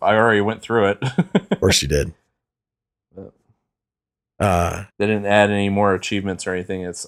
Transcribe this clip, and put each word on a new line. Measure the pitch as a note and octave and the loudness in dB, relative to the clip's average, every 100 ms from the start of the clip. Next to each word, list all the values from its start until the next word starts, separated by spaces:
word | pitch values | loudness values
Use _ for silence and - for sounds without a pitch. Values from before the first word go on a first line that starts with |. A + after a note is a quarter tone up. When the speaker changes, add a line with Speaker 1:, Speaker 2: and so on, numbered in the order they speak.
Speaker 1:
I | F#2+ G#2+ | 2 4
already | A2+ G#2 | 4 4
went | G#2 A2 | 0 -4
through | - A#2 G2+ | -2 2 2
it. | G#2 | 0
<laughs> | C3+ - - F#3+ - | -4 -4 -2 -2 -2
Speaker 2:
Of | G3 F#2+ | -2 0
course | - | 0
you | C#2 | 0
did. | C#2+ D#2 - _ _ _ _ _ _ _ _ _ F#2+ | -2 -2 -8 _ _ _ _ _ _ _ _ _ -20
Speaker 1:
Yeah. | G2 _ _ _ _ _ _ _ _ _ _ - | -20 _ _ _ _ _ _ _ _ _ _ -4
Speaker 2:
Uh, | G2+ F2 F2 E2+ G2 - | 0 2 0 -4 -10 -4
Speaker 1:
They | G#2 | -2
didn't | G#2 G2+ | 0 2
add | G#2 G#2 | 4 4
any | G2+ G2+ | 2 0
more | G2+ G2+ | 0 2
achievements | F#2+ - G#2 G2 F2 F#2+ | 0 -2 -4 -4 -6 -6
or | |
anything. | F#2 F2 F#2+ | -6 -6 -8
It's, | F2+ E2+ | -10 -12